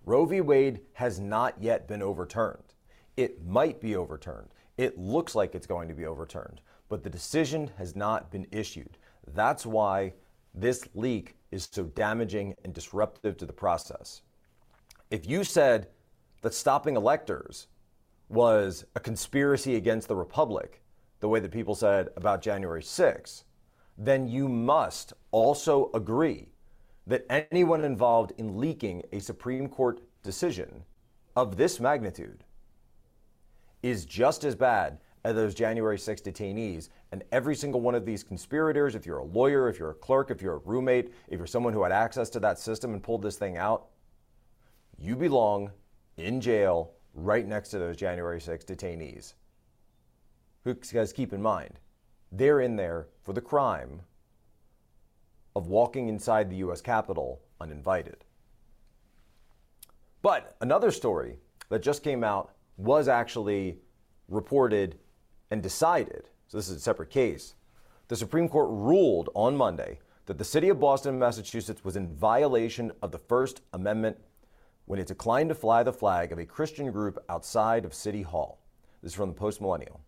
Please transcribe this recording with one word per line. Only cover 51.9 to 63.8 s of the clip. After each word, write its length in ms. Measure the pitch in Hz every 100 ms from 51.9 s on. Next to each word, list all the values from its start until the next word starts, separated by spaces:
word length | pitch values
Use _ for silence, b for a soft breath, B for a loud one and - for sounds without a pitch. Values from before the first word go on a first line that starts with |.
| _ _ _ _
they're 300 | 95 135 147
in 160 | 123 110
there 320 | 90 85 - _
for 120 | -
the 80 | 98
crime 580 | 120 147 131 82 64 76 90 _ _ _ _ _ _ _ _ _ _ _ _ _ _
of 140 | 101 85
walking 400 | 104 120 135 117
inside 420 | 107 123 107 98
the 60 | 92
U 140 | 92
S 80 | 85
Capitol 600 | - 113 107 82 64 67 _ _
uninvited. 640 | 80 73 71 92 - - _ _ _ _ _ - _ _ _ _ _ _ _ _ _ _ - _ _ _
But 340 | 196 160 - -
another 300 | 120 175 220
story 440 | - 123 85 60 62 _ _ -
that 160 | 107
just 180 | 139 143
came 220 | 151 127
out 300 | 110 98 - _ _ -
was 320 | 104 147 143
actually 680 | 120 117 117 104 101 95 85